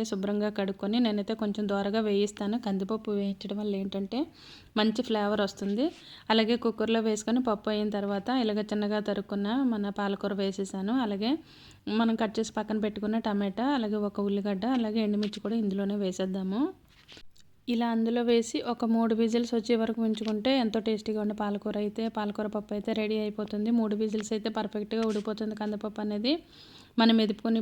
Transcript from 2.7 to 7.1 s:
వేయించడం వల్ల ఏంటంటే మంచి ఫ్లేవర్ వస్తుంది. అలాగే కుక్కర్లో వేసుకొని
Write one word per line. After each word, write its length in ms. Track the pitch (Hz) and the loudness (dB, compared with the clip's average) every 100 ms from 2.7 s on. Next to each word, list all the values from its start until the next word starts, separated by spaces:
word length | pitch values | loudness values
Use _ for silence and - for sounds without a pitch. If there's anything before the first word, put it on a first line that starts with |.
| 196 196 220 214 202 | -2 -2 -4 -2 -2
వేయించడం 380 | 202 196 196 202 | -2 -4 -6 -4
వల్ల 100 | 214 196 | -2 -2
ఏంటంటే 400 | 196 196 196 233 320 - - - - - | -4 -4 -4 -2 -4 -6 -20 -20 -4 2
మంచి 220 | 220 214 240 | 2 2 0
ఫ్లేవర్ 340 | 220 202 208 196 | 0 2 2 0
వస్తుంది. 400 | - 196 202 302 - - - - | -2 -4 0 -2 -4 -14 -10 2
అలాగే 220 | 220 214 233 233 | 4 4 2 0
కుక్కర్లో 360 | 220 220 226 | 0 2 2
వేసుకొని 340 | 220 | 2